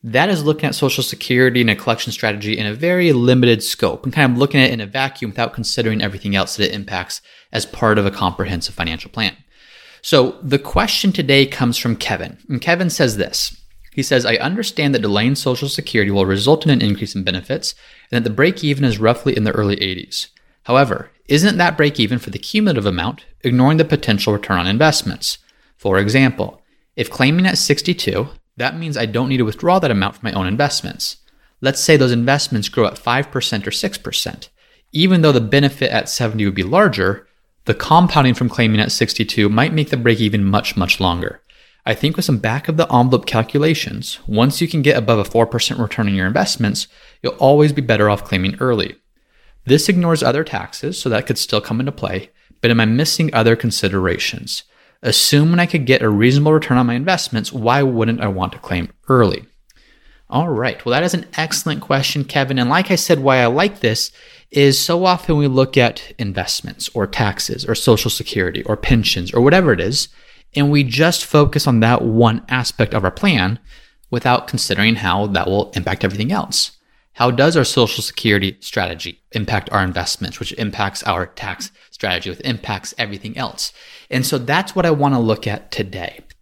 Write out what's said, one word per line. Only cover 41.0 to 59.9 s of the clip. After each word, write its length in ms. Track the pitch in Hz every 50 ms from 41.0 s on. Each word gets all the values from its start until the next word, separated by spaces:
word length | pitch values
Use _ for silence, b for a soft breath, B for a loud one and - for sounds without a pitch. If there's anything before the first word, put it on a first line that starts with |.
| 95 90 87 87 85 - - - _ b b b b b b b b
I 80 | - 110
think 220 | - - 147 170
with 80 | - 180
some 120 | - 143
back 300 | 104 98 110 113 139 -
of 100 | - 160
the 140 | 160 165 - -
envelope 320 | 120 123 131 131 117 -
calculations, 920 | - - 113 113 - - 143 147 160 160 151 - - - 107 - - - - -
once 340 | - 107 107 117 139 143 -
you 60 | 175
can 140 | 160 - 156
get 160 | 131 143 139
above 200 | - - - 117
a 80 | 107 98
four 220 | - - 117 113
percent 320 | 110 - 117 - - - -
return 280 | 117 107 - - 110
on 60 | 101 98
your 140 | 98 92
investments, 600 | 92 117 156 196 - - - 117 107 - - - b b b b b b b -
you'll 100 | 123 -
always 380 | - - 135 143 147 151 151
be 100 | 139 147
better 280 | 135 120 113 104 104 104
off 140 | 104 98 -
claiming 340 | - - 92 92 95 98 -
early. 380 | - 127 120 107 87 - - _ _ _ _ _ _ _ _ _ _ _ _ _ _
This 240 | 123 135 151 - -
ignores 320 | 196 180 175 170 165 151
other 220 | 127 127 123 147 160
taxes, 560 | - - 98 90 - - - - 147 185 -
so 100 | - 131
that 160 | 113 107 110
could 120 | - 113
still 240 | - - - - 107
come 180 | 104 - 110 113
into 120 | 131 139
play, 400 | 139 - - 92 92 95 - _ b b b b b b
but 80 | - 117
am 100 | 117 117
I 60 | 113
missing 480 | 110 113 127 160 - - - 165 147 -
other 220 | 117 113 117 117
considerations? 1080 | 113 - 120 110 - - 98 98 95 92 92 - - - - - - - - - - - b b b b b b b
Assuming 580 | - 123 104 - - - - 143 151 160 175 175
I 60 | 175
could 200 | 170 - 165 135
get 160 | 120 131 -
a 80 | - 110
reasonable 440 | 104 101 110 123 135 143 147 156 156
return 240 | 156 151 - 127
on 80 | 127 127
my 100 | 120 117
investments, 580 | 123 139 185 185 170 - - - 117 98 - -
why 280 | 127 107 117 123 143
wouldn't 400 | 143 135 123 113 113 113 113 120
I 60 | -
want 240 | 101 95 92 92 90 -
to 60 | -
claim 320 | - - 95 90 85 - - _ _
early?" 380 | - 135 127 117 95 - - - _ _ _ _ _ b b b b